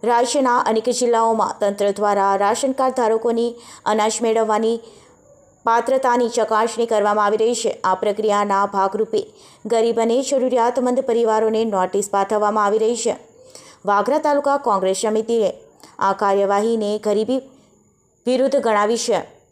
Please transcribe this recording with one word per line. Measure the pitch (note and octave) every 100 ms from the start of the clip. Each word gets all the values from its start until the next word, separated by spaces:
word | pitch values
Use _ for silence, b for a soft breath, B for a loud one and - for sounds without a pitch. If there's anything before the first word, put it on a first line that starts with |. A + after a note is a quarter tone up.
રાજ્યના | G#3 A#3+ B3+ D4 C4 A#3+
અનેક | - A3 A#3
જિલ્લાઓમાં | A#3 A#3+ A#3 A3+ A3+ G3+ -
તંત્ર | G#3 G3+ G#3
દ્વારા | G3+ G#3 G3+ G3 G3
રાશન | G3+ A3+ C4+
કાર્ડ | C4 C4 B3+
ધારકોની | A3 A3+ A#3 A#3 A#3+ A#3 B B -
અનાજ | G#3+ G#3+ A3
મેળવવાની | A3+ A3 A3 G#3+ A3+ A#3 B B B B _ - _ _ -
પાત્રતાની | A#3 A#3+ C4+ C4 A#3+ A#3+
ચકાસણી | A#3 G#3+ A3 A3+ A#3 A#3
કરવામાં | G#3+ G#3 G#3 G#3
આવી | G#3+
રહી | A3 A#3+
છે. | - -
આ | F#3+ F#3
પ્રક્રિયાના | G#3 G#3 G#3+ G3+ G3+ G3 G3+
ભાગરૂપે | G3+ G3 G#3 A3 G#3+ - B B B A3
ગરીબ | A3+ A#3 A3+
અને | A3+ A#3+
જરૂરિયાતમંદ | C4 C#4 B3+ A#3+ A#3 A#3+ B3 B3
પરિવારોને | B3+ A3+ A3+ G#3+ A3 A3 A3+
નોટિસ | G3 F#3 G3+ G3+
પાઠવવામાં | G3+ G3 G#3+ G#3 G#3+ G3+
આવી | G#3+
રહી | A3 A#3+
છે. | A#3 - - - B B B B -
વાગરા | G3+ G#3 D4+
તાલુકા | D4+ C#4+ C#4+ C#4
કોંગ્રેસ | C4 G3 F#3 F#3+
સમિતિએ | A3 G#3+ A3 A#3 G3 - - _ B B
આ | G3 G3
કાર્યવાહીને | G3+ G3 G3 G3+ G#3+ A3+ G#3 G#3+
ગરીબી | G#3 G#3 A3 C4 C4 B B B _ _ _ _ -
વિરુદ્ધ | B3+ C4+ C#4
ગણાવી | A#3 G#3 G#3 A3+
છે. | A#3 F#3+ - - _